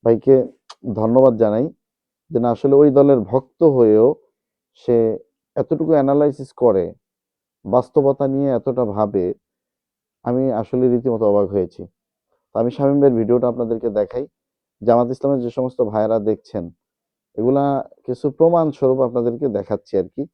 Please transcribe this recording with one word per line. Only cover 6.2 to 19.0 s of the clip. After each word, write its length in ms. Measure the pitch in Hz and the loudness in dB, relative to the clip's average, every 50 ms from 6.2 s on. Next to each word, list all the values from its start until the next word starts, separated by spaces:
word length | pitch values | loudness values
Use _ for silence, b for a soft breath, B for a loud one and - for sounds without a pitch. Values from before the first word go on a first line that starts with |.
| 147 147 139 - 135 - _ - 123 | 0 0 -2 -6 -14 -18 _ 0 2
করে, 220 | 120 101 95 87 82 85 _ _ _ _ _ _ _ _ _ _ _ _ _ _ | 2 2 2 -2 -4 -8 _ _ _ _ _ _ _ _ _ _ _ _ _ _
বাস্তবতা 600 | 98 101 123 120 - _ 156 135 139 135 _ 143 135 135 | -2 -2 -2 -2 0 _ 0 0 0 0 _ -4 -4 -2
নিয়ে 160 | 135 143 139 127 | -2 -2 -2 -2
এতটা 260 | 113 - 135 123 127 123 104 98 | -4 -4 -4 -4 -2 -4 -4 -2
ভাবে, 300 | 104 107 101 98 98 87 90 - _ _ _ _ _ _ _ _ _ _ _ _ _ _ _ _ _ _ | -2 -2 -2 -2 -4 -4 -4 -6 _ _ _ _ _ _ _ _ _ _ _ _ _ _ _ _ _ _
আমি 180 | 120 123 127 131 135 117 107 | -6 -4 -2 -2 -4 -4 -6
আসলে 220 | 113 - - 127 127 127 120 | -6 -6 -4 -2 0 0 0
রীতিমতো 320 | 120 123 127 117 107 113 104 | 0 -2 -4 -4 0 0 0
অবাক 160 | 101 104 101 92 98 | 2 2 0 0 -2
হয়েছি। 280 | 101 90 87 _ - 90 - _ _ _ _ _ _ _ _ _ _ _ _ | -4 -4 -4 _ -18 -20 -20 _ _ _ _ _ _ _ _ _ _ _ _
তো 40 | _ 110 | _ -4
আমি 80 | 113 123 123 | -4 -4 -2
শামীম 220 | - 139 139 139 143 | -2 0 0 2 4
ভাইয়ের 180 | 139 139 123 113 | 2 2 2 2
ভিডিওটা 280 | 113 104 123 120 123 123 | 0 0 0 0 0 -2
আপনাদেরকে 380 | 120 123 120 110 117 113 110 117 101 107 | -4 -4 -6 -6 -6 -6 -6 -4 -2 -2
দেখাই। 260 | 104 98 - 123 143 - _ _ _ _ _ _ _ _ _ _ | -4 -4 -6 -10 -10 -10 _ _ _ _ _ _ _ _ _ _
জামাত 260 | 104 110 117 120 123 120 131 | 0 2 2 2 2 0 -4
ইসলামের 260 | - - 139 143 131 120 | -4 -2 -2 -2 -2 -4
যে 40 | 120 - | -6 -6
সমস্ত 220 | - 127 127 127 - 123 107 | -6 -6 -6 -2 -4 -4 -2
ভাইরা 260 | 107 110 107 110 113 113 101 107 | 0 -2 0 0 -2 -2 0 -2
দেখছেন, 340 | 107 - _ _ - 104 85 85 87 _ _ _ _ _ _ _ _ _ _ _ _ | -4 -4 _ _ -10 -10 -10 -10 -16 _ _ _ _ _ _ _ _ _ _ _ _
এগুলা 260 | - 110 123 139 139 143 143 139 135 - - - _ _ | -4 -2 0 0 0 0 -2 -2 -4 -6 -10 -18 _ _
কিছু 200 | - 127 - - 147 135 | -10 -10 -6 -6 -8 0
প্রমাণ 280 | _ 165 170 170 170 160 156 135 | _ 2 2 2 2 0 -2 -2
স্বরূপ 220 | - 143 131 131 131 | -2 0 0 2 0